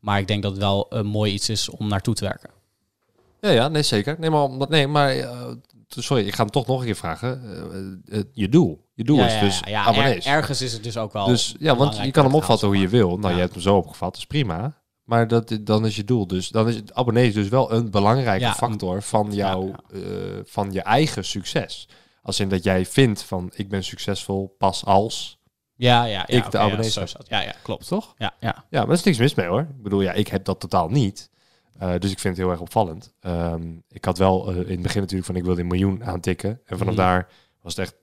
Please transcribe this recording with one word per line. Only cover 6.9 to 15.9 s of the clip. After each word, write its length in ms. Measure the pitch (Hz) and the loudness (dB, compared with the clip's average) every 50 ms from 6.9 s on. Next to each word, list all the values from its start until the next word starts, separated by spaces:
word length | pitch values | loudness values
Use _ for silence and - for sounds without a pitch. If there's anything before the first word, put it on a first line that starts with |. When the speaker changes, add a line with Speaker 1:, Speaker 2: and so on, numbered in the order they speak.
| 101 | -6
Speaker 2:
vragen. 460 | - - 85 80 80 - 123 127 131 123 113 92 82 82 80 87 95 95 95 95 92 - - | -4 -4 -8 -8 -6 -6 -6 -6 -8 -10 -12 -12 -12 -12 -12 -12 -10 -12 -12 -12 -14 -16 -8
Eh, 80 | 98 107 | -6 -6
eh, 60 | 101 - _ | -6 -6 _
je 160 | - 104 95 | -4 -2 4
doel. 380 | 120 170 175 95 76 - _ _ _ | 6 6 6 6 0 -6 _ _ _
Je 100 | - 113 | -8 0
doel 120 | 117 151 135 | 2 4 4
Speaker 1:
Ja, 80 | 123 | 4
Speaker 2:
is 60 | 117 113 | 4 4
Speaker 1:
ja, 60 | 110 | 2
Speaker 2:
dus 180 | 104 101 95 95 | 2 2 2 0
Speaker 1:
ja, 100 | - - | -4 -4
ja, 140 | 104 107 101 | -2 0 2
Speaker 2:
abonnees. 420 | 107 117 135 139 139 120 90 87 | 4 4 4 4 2 2 0 0
Speaker 1:
er-, 60 | 135 143 | 0 0
ergens 300 | 156 147 - 143 120 131 | 2 0 0 -4 -4 -4
is 100 | 127 110 | -6 -6
het 100 | 113 104 | -8 -8
dus 140 | 120 107 | -8 -6
ook 160 | 113 110 104 - | -4 -6 -6 -4
wel 140 | 110 101 | -2 2
Speaker 2:
Dus, 200 | 110 123 117 - | 4 4 4 4
ja, 60 | - - - | -2 -4 -4
want 20 | |
je 160 | 147 156 139 | 2 2 4
Speaker 1:
belangrijk 360 | 120 135 143 143 107 104 - - | 4 4 2 2 -2 -4 0 4
Speaker 2:
kan 100 | - 143 | 6 6
hem 100 | 131 135 | 6 6
Speaker 1:
dat 80 | 156 | 4
het 100 | 147 - | 4 4
Speaker 2:
opvatten 180 | 120 107 - 101 | 2 4 4 4
hoe 80 | 101 | 4
je 60 | 98 95 | 4 4
Speaker 1:
gaat. 80 | 90 | 4
Speaker 2:
wil. 180 | 98 123 110 90 | 4 4 4 4
Nou, 200 | 87 92 104 98 | 2 0 -2 0
Speaker 1:
Ja. 60 | 87 | 0
Speaker 2:
je 60 | 87 | 2
hebt 120 | 90 90 - | 0 -2 -2
hem 100 | 92 82 | -2 2
zo 140 | 95 101 | 4 4
opgevat, 400 | 98 85 - - - - 92 - | 4 2 0 -8 -8 -8 -8 -8
is 100 | - - | -8 -12
prima. 500 | _ - 151 143 107 82 82 107 143 151 _ _ _ _ _ _ | _ -4 -4 -2 -2 -4 -4 -4 -6 -8 _ _ _ _ _ _
Maar 240 | - 117 117 113 110 | 0 2 2 2 4
dat, 300 | 117 117 110 - 113 107 | 4 2 2 2 -4 -6
dan 260 | 107 104 107 107 110 | 0 2 2 2 2
is 100 | 110 | 0